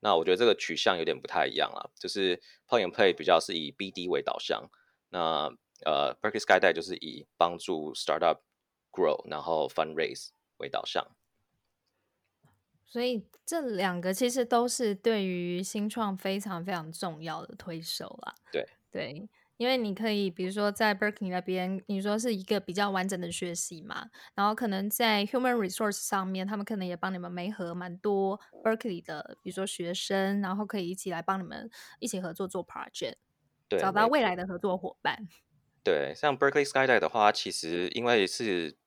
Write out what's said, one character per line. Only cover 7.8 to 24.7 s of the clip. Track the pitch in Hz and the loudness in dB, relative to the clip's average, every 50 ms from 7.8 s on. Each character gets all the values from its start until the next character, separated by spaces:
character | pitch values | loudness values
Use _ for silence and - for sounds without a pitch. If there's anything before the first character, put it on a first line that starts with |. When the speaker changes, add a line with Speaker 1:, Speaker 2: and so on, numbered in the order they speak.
| 78 76 - | -4 -6 -8
Speaker 1:
startup | - - - 76 80 82 85 76 - _ _ _ _ _ _ _ _ _ _ | -6 -2 0 0 4 4 4 4 2 _ _ _ _ _ _ _ _ _ _
grow， | - - 92 78 73 - - - | -2 2 2 2 2 0 -2 -8
然 | 76 76 | -8 -6
后 | 73 85 82 78 73 65 | -2 -2 0 0 0 0
fundraise | - - 78 78 78 76 80 - 55 - - - _ _ _ _ _ _ | 0 -2 -2 -2 0 -2 -2 -2 -4 -8 -14 -18 _ _ _ _ _ _
为 | - 71 | -10 -6
导 | - - - | -6 -6 -6
向。 | - - - - - _ _ _ _ _ _ _ _ _ _ _ _ _ _ _ _ _ _ _ _ _ _ _ _ _ _ _ _ _ _ _ _ _ _ _ | -2 -4 -4 -4 -4 _ _ _ _ _ _ _ _ _ _ _ _ _ _ _ _ _ _ _ _ _ _ _ _ _ _ _ _ _ _ _ _ _ _ _
Speaker 2:
所 | _ - 233 | _ -6 -4
以 | 240 254 247 220 190 _ _ _ _ | -2 -2 -2 -2 -6 _ _ _ _
这 | - 330 339 | -6 -4 -4
两 | 302 254 220 185 190 190 180 175 | -2 -2 -2 0 0 0 0 0
个 | 170 185 190 | -2 -2 0
其 | 190 262 247 | 2 2 2
实 | 240 269 247 | 2 0 0
都 | 233 254 233 240 247 | 4 4 4 4 2
是 | 240 - 254 214 202 | 0 0 0 0 0
对 | 196 _ 233 226 214 196 | 2 _ 2 2 4 2
于 | 185 180 180 175 175 175 175 | 0 0 -2 -2 -2 -2 -2
新 | 190 - - 214 208 214 | -4 -4 -4 -2 -2 -2
创 | 214 240 220 202 190 185 | -2 -2 -4 -4 -4 -4
非 | - 196 196 196 | -2 -2 -2 -2
常， | 196 214 190 170 170 | -4 -6 -6 -6 -4
非 | 190 | -4
常 | 185 170 160 156 | -4 -4 -4 -8
重 | 165 - - 180 160 151 | -8 -6 -6 -6 -6 -6
要 | 160 165 156 160 151 | -8 -8 -8 -8 -8
的 | - - | -12 -14
推 | - - - 165 165 | -14 -10 -10 -10 -8
手 | 165 165 - - - - - - - | -8 -8 -8 -8 -8 -10 -12 -12 -12
啦。 | 53 - _ _ - | -12 -14 _ _ -6
Speaker 1:
对。 | - - - - _ _ _ _ | -4 -4 -4 -4 _ _ _ _
Speaker 2:
对， | _ - - 120 135 156 202 214 _ _ _ _ _ _ | _ -8 -8 -8 -8 -12 -14 -16 _ _ _ _ _ _
因 | 233 247 | 0 0
为 | 262 262 | 2 2
你 | 233 208 190 | 0 -2 -2
可 | 180 220 226 | -2 0 0
以 | 214 208 202 190 | 0 2 0 0
比 | 170 - 185 | -2 -2 -4
如 | 185 | -4
说 | 190 208 208 208 | -2 0 0 0
在 | 202 - 233 214 208 | 2 2 2 2 2
Berkeley | 190 214 208 208 - 208 185 | 2 0 -2 -2 -2 -6 -4
那 | 180 180 | -4 -4
边， | 180 - 185 185 180 185 190 190 - | -2 -2 -2 -2 0 -2 -4 -6 -4
你 | - 208 190 | -4 -4 -2
说 | 190 208 208 220 | 0 0 0 0
是 | 226 254 226 | 0 0 -2
一 | 190 185 | -2 0
个 | - 214 202 | 0 0 0
比 | 196 - 170 | 0 -4 -2
较 | 196 202 202 | -2 0 0
完 | 196 190 185 190 | 0 0 -2 -2
整 | 196 180 | -2 -4
的 | 180 170 | -4 -6
学 | 170 - 196 175 170 | -6 -6 -6 -6 -4
习 | 170 - - 175 160 156 | -6 -6 -8 -8 -12 -12
嘛， | - - - - 226 _ - - - _ | -12 -12 -12 -12 -14 _ -20 -20 -14 _
然 | - 202 208 | 0 2 2
后 | 214 | 2
可 | 220 254 | 2 0
能 | 220 | 0